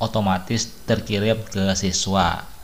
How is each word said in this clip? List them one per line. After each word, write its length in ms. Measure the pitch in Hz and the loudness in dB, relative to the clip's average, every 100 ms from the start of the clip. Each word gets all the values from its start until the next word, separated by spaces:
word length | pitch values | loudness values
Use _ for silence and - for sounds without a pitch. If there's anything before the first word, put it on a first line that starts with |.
otomatis 720 | 110 110 101 90 - 113 - - - | -2 2 2 2 0 -2 -2 -6 0
terkirim 480 | 110 - 104 107 110 107 | 0 0 0 2 0 -2
ke 240 | 98 95 95 | 0 0 2
siswa. 720 | 95 - 98 98 85 82 - - | 0 0 0 2 2 0 -8 -14